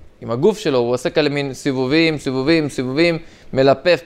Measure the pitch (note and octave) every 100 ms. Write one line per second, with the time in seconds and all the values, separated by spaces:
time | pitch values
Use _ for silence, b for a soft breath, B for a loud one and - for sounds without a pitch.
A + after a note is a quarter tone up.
0 | - - A#2 A#2+ F3+ G#3 E3 C3 A#2+ B2
1 | F3 D#3+ D3 C#3+ C#3 B2+ D3 C3 B2+ D#3
2 | E3 D3+ - C3 C3 E3 D3 - B2+ C3+
3 | E3+ D#3+ B B B C3 C3+ C3+ F3+ E3